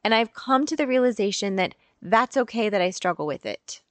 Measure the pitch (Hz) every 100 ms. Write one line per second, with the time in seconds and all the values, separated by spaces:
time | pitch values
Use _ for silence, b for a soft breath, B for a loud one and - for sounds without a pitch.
0 | 214 226 226 - - 262 294 311 277 254
1 | 247 214 202 190 202 190 180 - _ _
2 | 175 220 254 269 240 233 214 202 180 185
3 | 180 165 151 135 - - - - _